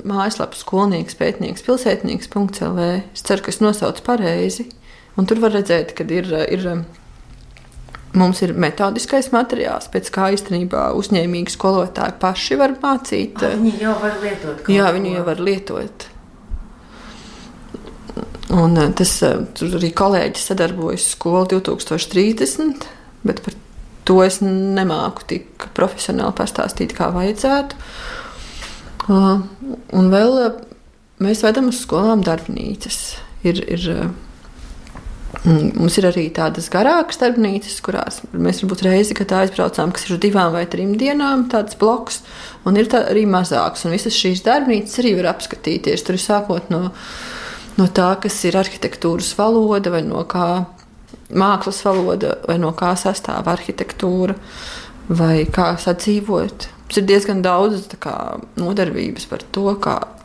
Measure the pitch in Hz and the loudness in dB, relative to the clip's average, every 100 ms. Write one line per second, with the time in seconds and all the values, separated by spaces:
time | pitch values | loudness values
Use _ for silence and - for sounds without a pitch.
0 | - 196 196 214 - - - 190 202 175 | -4 -2 -2 -2 -6 -8 -2 2 2 2
1 | 165 - 170 - 190 180 - 254 254 - | -2 -2 -2 -2 -6 -4 0 0 2 0
2 | - 185 - 202 196 202 165 180 175 180 | -2 -6 -4 -2 -2 -2 -4 0 0 0
3 | 196 - - 196 190 - 214 208 - - | -4 -6 -2 -2 -2 2 2 2 -2 -4
4 | - 240 180 170 185 185 233 - - - | -2 0 2 0 0 -2 -8 -14 -20 -20
5 | - - 190 226 226 208 202 170 - - | -8 -2 2 4 2 2 2 0 0 -6
6 | 160 170 185 156 156 185 180 170 165 - | -2 -2 0 -2 0 0 -2 -4 -6 -12
7 | - - - - - - - - - - | -20 -20 -20 -20 -20 -20 -20 -20 -18 -18
8 | - 185 185 185 180 175 156 - 196 220 | -2 2 4 4 0 0 0 0 0 -2
9 | - 269 262 240 240 240 - - - 190 | 0 0 2 2 2 -2 -2 -4 -4 -6
10 | 185 - 190 202 202 175 180 180 67 65 | -4 0 0 0 0 -2 0 0 0 0
11 | 196 185 170 175 175 - 190 190 180 - | 2 2 2 -2 -4 -2 2 2 0 -2
12 | 185 185 185 185 - 285 269 269 277 269 | -4 0 -2 0 0 2 2 2 0 0
13 | 254 - - - - 214 226 208 214 208 | 0 -2 -2 -2 -2 2 2 2 0 0
14 | 208 202 208 196 156 139 - 196 196 175 | -2 -2 -4 -6 -8 -6 2 4 4 2
15 | 190 180 175 165 180 190 190 - 208 - | 0 -2 -2 -2 0 -2 -4 -8 -8 -12
16 | - - - - - - - - - - | -18 -20 -20 -20 -10 -10 -10 -18 -20 -20
17 | - - - - - - - - - - | -20 -18 -18 -18 -20 -20 -18 -16 -16 -18
18 | - - - - - 180 165 170 147 - | -14 -10 -10 -10 0 4 4 6 4 2
19 | 180 - - - - - 170 175 170 - | 2 2 2 2 -2 -4 -4 -2 -2 2
20 | 196 190 - - - 190 170 185 165 180 | 2 4 0 -2 -4 0 0 -2 -4 -2
21 | - - 170 180 185 190 190 - - 160 | -2 -2 0 2 2 2 0 -4 -2 -4
22 | - 190 208 220 - - 311 277 - - | 0 2 2 2 0 0 -2 -2 -8 -18
23 | - - - - - - - - - - | -20 -6 -4 -4 -6 -10 -12 -18 -18 -6
24 | - 185 185 190 196 190 190 196 190 156 | 4 6 6 4 0 2 2 2 2 0
25 | - - - - - - - - - - | -2 -6 -6 -8 -8 -16 -8 0 0 0
26 | - - - - 185 - - - 175 - | -4 -2 -2 -2 -2 -2 -2 -2 -4 -2
27 | 170 180 185 214 269 277 277 - - - | -2 0 -2 0 0 0 -2 -8 -14 -14
28 | - - - - - - - - - - | -12 -12 -14 -14 -14 -14 -14 -14 -16 -6
29 | - 196 196 196 190 - 269 247 - 190 | 2 4 6 4 0 -8 -10 -10 -2 4
30 | 185 190 226 262 233 233 - - - - | 6 8 6 4 2 -2 -12 -20 -20 -20
31 | _ - 196 220 214 226 254 - - 156 | _ -2 0 2 4 4 2 0 0 2
32 | 208 220 175 160 - - - - - - | 4 4 4 0 -2 -6 -6 -6 -6 -8
33 | - - - - 180 175 - 170 175 170 | -8 -10 -14 -4 0 0 0 -4 -2 -2
34 | 180 180 - - - - - - - - | -2 -6 -14 -20 -20 -18 -16 -16 -16 -16
35 | - - - - 170 160 151 - 170 - | -14 -10 -10 -2 4 4 4 2 2 4
36 | 185 175 156 160 160 165 170 180 233 339 | 4 4 -2 -2 -2 -2 -2 2 4 4
37 | 330 - 247 240 214 196 - - - - | 2 0 0 2 2 0 -6 -8 -6 -4
38 | - - - 175 175 185 190 185 185 185 | -4 -8 -8 -2 0 0 -2 0 4 4
39 | 214 - 202 190 190 185 175 - 160 - | 4 0 0 2 2 2 0 0 -2 -2
40 | - 175 208 196 175 170 175 180 190 208 | -4 0 2 4 2 0 -2 -2 -2 0
41 | 269 294 277 269 247 233 208 - 214 247 | 2 2 2 2 2 0 -2 2 2 2
42 | 247 - - - - - - 202 240 240 | -2 -10 -12 -18 -18 -6 2 4 4 2
43 | - 208 214 185 175 127 82 - 170 196 | 4 4 4 2 2 0 0 -2 -2 -2
44 | 226 220 220 185 208 277 262 220 214 - | 0 0 0 2 2 2 4 0 0 0
45 | 240 185 175 - - - - - - - | 2 2 2 -2 -6 -8 -4 -2 0 -2
46 | - 185 - 208 202 165 - 165 180 - | 0 -2 0 0 0 -4 -2 -2 -2 -6
47 | - - - - - - - - 185 185 | -14 -14 -12 -12 -12 -14 -6 2 2 4
48 | 180 196 202 - 180 190 190 - - - | 4 2 -2 -2 0 2 0 -2 -6 -2
49 | 170 170 185 - 214 226 220 202 196 175 | 0 0 -2 0 4 4 4 2 2 0
50 | 160 - - 180 175 180 180 - - - | -2 -4 -2 0 0 0 -2 -8 -20 -20
51 | - - - - 202 202 190 202 208 190 | -20 -20 -4 2 4 2 0 -2 0 2
52 | 180 180 - - - 170 160 165 180 185 | 2 0 0 -2 -2 0 0 0 0 0
53 | 190 202 - - - 180 - - - - | 0 -2 -4 -4 -2 -2 -4 -6 -6 -4
54 | 190 180 185 196 - - - - - - | 0 2 0 -2 -8 -16 -14 -14 -16 -12
55 | - 170 165 160 156 - 170 175 - 175 | -2 2 4 4 2 2 2 2 0 0
56 | - 208 208 180 202 - - - - - | 2 0 2 0 0 -6 -14 -16 -4 0
57 | 196 202 202 190 185 180 202 202 - - | 4 4 4 0 2 4 2 0 -6 -10
58 | - - - - - - 175 202 175 80 | -8 -6 -6 -8 -10 -4 -2 0 0 0
59 | - - - - - - 196 202 - - | -4 -6 -8 -10 -6 -2 0 0 0 -2
60 | - - | -4 -8